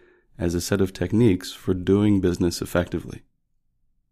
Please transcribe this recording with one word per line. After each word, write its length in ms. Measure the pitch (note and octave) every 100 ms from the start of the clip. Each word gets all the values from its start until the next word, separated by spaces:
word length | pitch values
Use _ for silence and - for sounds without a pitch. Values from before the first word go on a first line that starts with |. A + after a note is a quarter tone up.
| _ _ _ -
as 160 | F2
a 60 | F2
set 200 | - G2
of 140 | F#2+
techniques 580 | - E2+ G#2+ A#2+ F#2 -
for 220 | - -
doing 440 | F#2 F2+ G2+ G#2 G2
business 440 | F#2 F2 F2 -
effectively. 580 | - F2+ E2+ F2 D2+ - - _ _ _ _ _ _ _ _